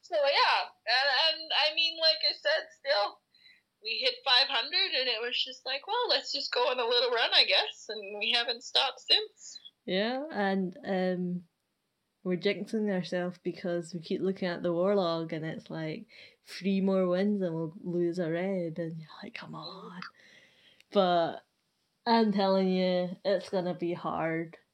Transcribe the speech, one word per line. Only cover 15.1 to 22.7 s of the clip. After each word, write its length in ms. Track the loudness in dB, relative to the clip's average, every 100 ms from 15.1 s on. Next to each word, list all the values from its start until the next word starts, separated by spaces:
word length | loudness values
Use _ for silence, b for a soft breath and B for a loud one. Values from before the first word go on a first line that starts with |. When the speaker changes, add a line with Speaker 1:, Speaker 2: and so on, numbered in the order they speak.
| 0 -2
Speaker 2:
and 120 | -4 -6
it's 240 | -8 -10
like, 380 | -8 -6 -8 -12 B B B -18
"Three 340 | -6 0 2
more 260 | 2 2 2
wins 340 | 2 2 2
and 120 | 0
we'll 200 | -2 -6 -8
lose 360 | -4 0 0 0
a 100 | -2
red," 480 | 0 -2 -2 -4 -4
and 180 | -6 -8
you're 80 | -12 -16
like, 120 | -14 -14
"Come 200 | -12 -12
on." 460 | -12 -14 -14 -14 -16 b b b b b b b _
But 500 | 4 6 4 2 -2 _ _ _ _ _ _ 2
I'm 280 | 4 6
telling 340 | 4 4 4 4